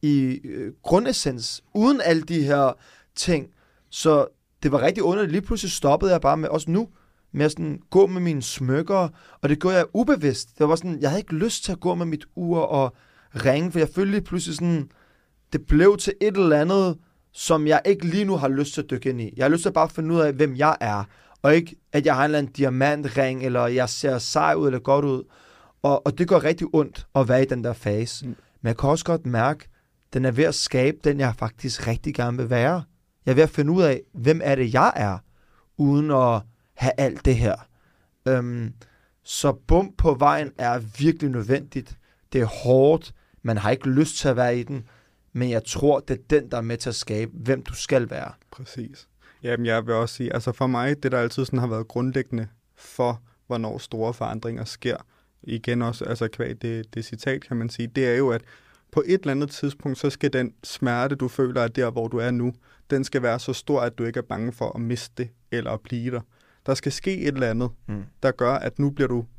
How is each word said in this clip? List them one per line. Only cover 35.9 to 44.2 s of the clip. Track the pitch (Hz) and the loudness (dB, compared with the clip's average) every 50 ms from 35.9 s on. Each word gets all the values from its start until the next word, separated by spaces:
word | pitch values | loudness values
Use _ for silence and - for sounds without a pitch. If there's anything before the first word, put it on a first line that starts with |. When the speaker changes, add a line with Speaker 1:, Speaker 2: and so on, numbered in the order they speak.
| 139 143 151 151 | 4 4 2 2
Speaker 1:
at | 147 131 127 123 117 110 - - _ _ _ _ _ | 2 2 4 4 2 0 -2 -8 _ _ _ _ _
have | - 123 135 - - | -2 -2 0 0 2
alt | 139 131 85 - - | 0 -2 -2 0 2
det | - 131 | 2 2
her. | 113 117 107 101 - - _ _ _ _ _ _ _ _ _ _ _ _ 131 | 4 2 0 0 -2 -6 _ _ _ _ _ _ _ _ _ _ _ _ 0
Øhm, | 131 127 123 120 120 120 117 113 117 - - _ _ _ _ _ _ _ _ | 0 0 0 -4 -6 -6 -6 -8 -8 -12 -20 _ _ _ _ _ _ _ _
så | - - - - 143 139 | -10 -10 -2 0 0 -2
bump | 139 _ - - 170 196 190 - _ | -2 _ 4 4 4 4 0 -2 _
på | - 165 147 | 2 2 2
vejen | 123 143 143 147 147 151 139 - - | 4 4 2 2 2 -2 -6 -8 -4
er | 127 120 120 123 117 110 104 - | -2 -2 -2 -2 -6 -10 -8 0
virkelig | 135 160 165 165 156 143 | 2 2 2 2 -2 -4
nødvendigt. | 131 120 107 104 131 139 135 - - 135 123 - - - _ _ _ _ _ _ - | -4 -4 0 0 0 0 0 -6 -10 -12 -10 -10 -16 -20 _ _ _ _ _ _ -2
Det | 135 | 0
er | 120 110 - - - | 0 0 -4 -4 2
hårdt. | 123 127 131 135 143 160 165 - - - - _ _ _ _ _ | 4 6 6 6 6 4 2 0 -8 -20 -20 _ _ _ _ _
Man | 117 113 110 | -4 -4 0
har | 95 107 | 0 0
ikke | 123 131 - 139 | 0 0 0 0
lyst | 131 135 156 151 - | 2 2 2 2 0
til | - | -4